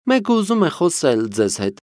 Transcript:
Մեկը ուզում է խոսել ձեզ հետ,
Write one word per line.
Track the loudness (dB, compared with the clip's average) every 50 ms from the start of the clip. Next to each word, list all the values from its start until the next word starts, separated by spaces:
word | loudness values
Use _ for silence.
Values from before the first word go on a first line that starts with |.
| -2 0
Մեկը | 0 0 2 2 0
ուզում | 0 0 0 0 2 0
է | 0
խոսել | 0 0 0 0 0 0 0 0 2 2 0 -2
ձեզ | 0 0 0 0 0
հետ, | -2 -4 -4 -6 -8